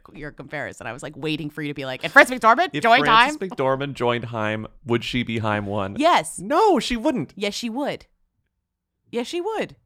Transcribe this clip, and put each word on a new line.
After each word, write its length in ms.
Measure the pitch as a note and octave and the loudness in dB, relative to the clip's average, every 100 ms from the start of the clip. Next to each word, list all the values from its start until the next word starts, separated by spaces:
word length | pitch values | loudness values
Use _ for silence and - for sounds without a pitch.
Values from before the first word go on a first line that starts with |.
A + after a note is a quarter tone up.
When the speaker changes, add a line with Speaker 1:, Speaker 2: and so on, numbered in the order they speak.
| - | -16
Speaker 1:
your 160 | F#3 D3 | -16 -16
comparison. 560 | - B2 D3 G#2+ G2 A#2 | -16 -12 -10 -10 -10 -12
I 60 | |
was, 100 | B2+ | -10
like, 140 | C#3 C#3 | -12 -8
waiting 340 | D#3 D#3 D3 | -4 -4 -6
for 100 | - | -8
you 60 | D3 | -8
to 60 | |
be 100 | C#3+ | -6
like, 200 | C3 C3 | -8 -6
"If 80 | E3 | 0
Frances 260 | C#4 C4 B3+ | 4 4 4
McDormand 320 | A3+ B3 F#4 | 4 4 2
Speaker 2:
If 100 | D3 | 0
Speaker 1:
joined 220 | A3+ B3 | 4 4
Speaker 2:
Frances 340 | C#4+ A3 C4+ D4+ | 6 6 6 0
Speaker 1:
Haim?" 100 | G3 | -6
Speaker 2:
McDormand 440 | - C3 C3+ C#3+ | 0 0 0 -4
joined 300 | B2+ A#2+ A#2+ A2 | -2 0 0 -2
Haim, 400 | A#2 G#2+ G#2+ - - - | -4 -2 -4 -8 -8 -2
would 160 | A#2+ | 0
she 180 | - B2 | 0 -2
be 160 | A#2 A2+ | -2 -2
Haim 280 | G#2+ G#2 G2+ | 0 -2 -2
one? 300 | G#2 G2 D3+ | -2 -2 2
Speaker 1:
Yes. 400 | D#4+ B3+ - - | 4 4 0 -8
Speaker 2:
No, 400 | G3 D#4+ G#4+ C4+ | -2 4 6 4
she 180 | - A#3 | 2 0
wouldn't. 360 | C#4+ A#3+ C3 F#3+ | 0 0 -4 -4
Speaker 1:
Yes, 180 | G3+ | -6
she 140 | - A#3 | -4 -6
would. 380 | A#3+ B3+ C#3 _ _ _ _ _ _ _ _ _ _ _ | -4 -4 -6 _ _ _ _ _ _ _ _ _ _ _
Yes, 160 | A#3 B3 | -8 -6
she 140 | F4 | -6
would. 360 | G4 G#4 F#3+ - | -4 -4 -6 -10